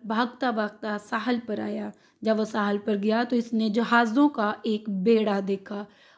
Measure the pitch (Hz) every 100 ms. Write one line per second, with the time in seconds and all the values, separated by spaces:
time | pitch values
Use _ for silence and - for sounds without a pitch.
0 | 214 220 247 - 262 220 208 - 220 208
1 | - 226 240 240 233 214 214 214 208 -
2 | _ _ 220 220 214 220 202 202 214 202
3 | 208 220 233 240 233 226 220 220 226 240
4 | 233 233 294 262 208 - 233 214 214 190
5 | 196 220 214 202 196 196 - 202 208 _
6 | -